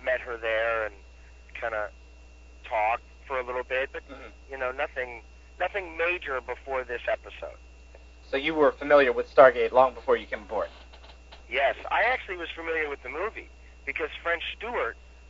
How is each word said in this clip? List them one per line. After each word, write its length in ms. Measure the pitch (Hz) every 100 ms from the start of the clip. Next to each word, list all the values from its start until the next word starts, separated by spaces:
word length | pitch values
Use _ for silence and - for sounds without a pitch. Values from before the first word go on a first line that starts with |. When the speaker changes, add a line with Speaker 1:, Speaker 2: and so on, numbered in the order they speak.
Speaker 1:
met 160 | 127 123
her 160 | 127 117
there 480 | 113 110 117 113 107
and 80 | 104 - - - - - -
kinda 280 | 117 110 104 - - - - - - -
talked 380 | - 113 107 120 - - -
for 120 | 131
a 20 | 123
little 180 | 127
bit, 240 | 123 131 135
but, 100 | 165 -
Speaker 2:
Mm-hmm. 200 | 135 120 - -
Speaker 1:
you 60 | 135
know, 120 | 127
nothing, 500 | 135 147 139 123 117 - - - -
nothing 380 | 180 202 180 160
major 440 | 170 180 147 131
before 440 | 120 120 - 131
this 160 | 123 120 -
episode. 460 | 110 104 - 78 60 - - - - - - -
Speaker 2:
So 60 | 135
you 180 | 147
were 180 | 156 139
familiar 400 | - 143 147 131
with 220 | 120 120
Stargate 380 | - 131 123 113
long 220 | 120 131
before 220 | 117 123 117
you 100 | 107
came 140 | 110
aboard? 280 | 104 107 85 - - - - - - - -
Speaker 1:
Yes, 260 | 123 135 - -
I 120 | 165
actually 340 | 220 254 - 180
was 120 | 160 -
familiar 320 | 165 160 151
with 120 | 143
the 60 | 123
movie 400 | 143 208 160 90 - - - -
because 220 | - 151 -
French 200 | 170 165 - -
Stewart, 400 | 220 226 117 120 - - -